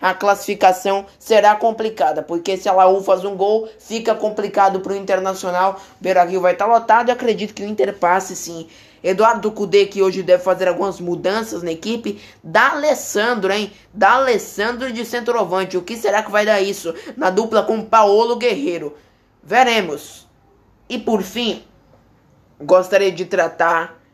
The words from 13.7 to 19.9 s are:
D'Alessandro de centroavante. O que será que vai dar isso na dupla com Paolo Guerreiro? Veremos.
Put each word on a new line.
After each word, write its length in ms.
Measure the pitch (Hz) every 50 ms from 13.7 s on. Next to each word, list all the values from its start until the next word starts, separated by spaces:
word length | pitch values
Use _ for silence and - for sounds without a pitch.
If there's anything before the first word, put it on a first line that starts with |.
| - - _ _ -
D'Alessandro 1000 | 202 190 196 233 262 269 262 233 196 - - - 190 208 233 247 233 262 262 220
de 120 | 233 226
centroavante. 720 | 220 - 240 220 240 240 233 196 170 180 190 190 180 180
O 60 | 180 175
que 140 | - 233
será 260 | 226 - 427 - 220 220
que 80 | 214
vai 160 | 196 208 208
dar 140 | 214 214 196
isso 340 | 190 202 190 - - 165 165 - - 302 -
na 140 | 254 285 185
dupla 320 | 185 202 226 220 220 208 -
com 200 | - 220 220 220
Paolo 540 | - - 220 214 202 196 214 233 233 240
Guerreiro? 600 | 220 240 240 202 143 139 165 170 165 147 147 - - _ _ _ _ _ _ _ _ _
Veremos. 840 | 151 196 247 262 240 233 220 190 160